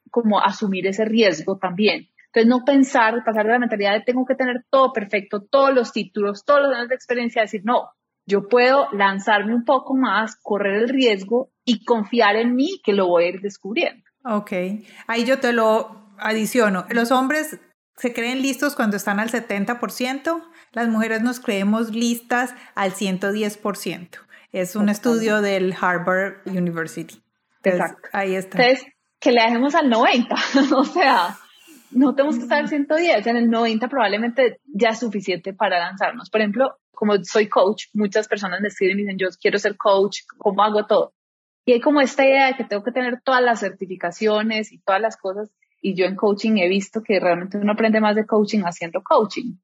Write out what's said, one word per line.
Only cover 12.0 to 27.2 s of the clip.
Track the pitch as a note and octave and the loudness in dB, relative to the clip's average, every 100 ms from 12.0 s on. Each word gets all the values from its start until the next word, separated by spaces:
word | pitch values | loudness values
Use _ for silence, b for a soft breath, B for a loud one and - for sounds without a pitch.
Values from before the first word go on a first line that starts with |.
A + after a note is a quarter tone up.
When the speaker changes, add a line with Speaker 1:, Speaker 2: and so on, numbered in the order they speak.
| G3+ A#3 G#3 G#3+ | 0 2 2 2
Speaker 1:
en | A#3+ | 0
mí | B3 D#4+ F#4+ | 0 -2 -4
que | - | -2
lo | G3+ F3+ | 0 2
voy | E3+ | 2
a | F3 | 2
ir | F#3 | -2
descubriendo". | G3+ - G3 C4 - - _ _ | -10 -10 -8 -4 -4 -6 _ _
Speaker 2:
Ok, | B3 G#3 G#3 F#3 F#3 G#3 B B B | -6 -6 -4 -6 -6 -8 B B B
ahí | A#3 | -2
yo | A#3+ C4+ | 0 0
te | B3 | 0
lo | A#3 A3 A3 A3 - _ - | 2 4 2 -2 -14 _ -8
adiciono. | A3 A3 G#3+ B3+ G#3+ F#3 F3+ | -4 -2 0 2 2 0 -2
Los | A#3 A#3 | -2 2
hombres | C4 C4+ D4+ D4+ F4 _ _ _ - | 2 0 -2 -4 -10 _ _ _ -8
se | B3 | -6
creen | A#3 A#3 C4+ | -4 -6 -4
listos | C4+ B3+ D4 C#4 | -4 -2 -4 -2
cuando | A3 G3+ | -2 -2
están | G#3 G3+ | -4 -4
al | A3+ | -4
setenta | A#3 A3+ G3+ G3+ A#3+ | -6 -4 -6 -4 -6
por | A3 | -8
ciento, | - B3 C#4 D#4+ E4 - b b | -6 -6 -6 -6 -6 -8 b b
las | A3+ A#3 | -4 -2
mujeres | A3 A3 A3+ | 0 0 0
nos | A#3+ B3 | -2 -4
creemos | - G3 G3+ A3 A3+ | -4 -2 0 0 -2
listas | A3 A#3 A#3 - A#3+ B3 - B | -2 -2 -2 -2 -2 -2 -8 B
al | G3+ G3 | -4 -4
ciento | F#3 G3 F#3 G3 | -2 -4 -2 -2
diez | G#3+ G#3 G#3 | -2 -4 -6
por | G#3 F#3+ | -8 -6
ciento. | F#3+ D#3+ F3 - _ b b | -8 -10 -14 -20 _ b b
Es | F#3+ F3+ G#3+ | -6 -4 0
un | G#3 | 0
Speaker 1:
Totalmente. | |
Speaker 2:
estudio | G#3 B3 A3+ A3 G#3+ | 0 0 0 0 0
del | G3+ F#3+ F#3 - | 0 0 -2 0
Harvard | F#3 F3 F3+ F#3 G3 F#3+ - | 0 0 0 -2 -2 -8 -8
University. | F#3 F3 E3 D#3+ E3+ D#3+ - | -4 -2 -4 -8 -10 -14 -18